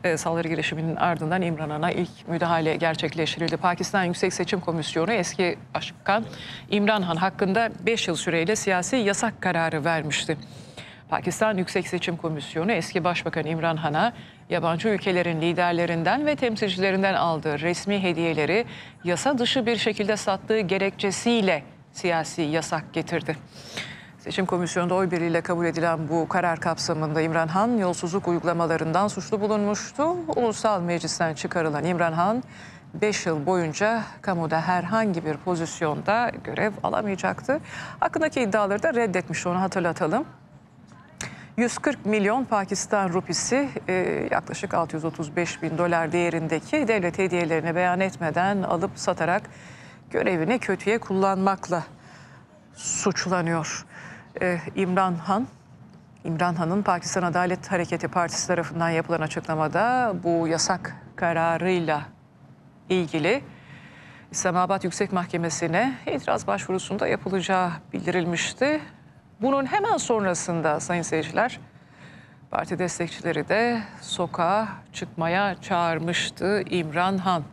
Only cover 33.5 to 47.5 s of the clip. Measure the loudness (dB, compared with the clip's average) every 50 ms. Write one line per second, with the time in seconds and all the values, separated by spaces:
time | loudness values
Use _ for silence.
33.5 | 2 2 2 0 0 2 2 2 2 0 -2 -6 -10 -8 -4 -2 0 0 0 2
34.5 | 0 0 2 2 0 0 0 2 2 2 2 2 0 0 -2 -2 -4 -4 -2 -2
35.5 | -2 0 -2 -4 -4 -2 0 0 0 0 0 0 2 2 2 0 -2 -6 -8 -6
36.5 | -2 0 0 -2 -2 0 2 2 2 2 2 0 -4 0 0 -2 -2 -2 -2 -2
37.5 | -2 -2 -2 -6 -12 -12 -12 -12 -4 -2 -2 0 2 2 0 0 2 0 0 2
38.5 | 4 2 4 4 0 0 0 0 2 2 2 2 0 -2 -2 -2 -6 -4 -2 0
39.5 | 0 0 0 0 0 0 0 0 0 0 0 0 2 0 -2 -2 -10 -20 -20 -20
40.5 | -20 -20 -20 -20 -20 -20 -20 -20 -20 -20 -20 -20 -14 -12 -12 -12 -12 -14 -18 -12
41.5 | -2 0 0 0 0 0 0 0 0 0 0 0 2 4 4 4 2 2 0 2
42.5 | 0 0 0 0 -2 -4 -2 0 2 2 2 2 0 0 0 0 -4 -2 0 2
43.5 | 2 2 2 0 -4 -8 -4 0 0 0 2 0 0 -2 -2 0 0 -2 -2 -2
44.5 | -8 -8 -6 -2 0 0 -2 0 -4 -4 -4 -4 -4 -4 -8 -4 -2 -2 -2 -2
45.5 | -4 -4 -4 -4 0 0 2 2 2 2 2 2 2 2 2 2 0 0 0 0
46.5 | -2 -2 -2 0 0 0 2 4 2 2 2 0 0 2 0 2 2 2 2 2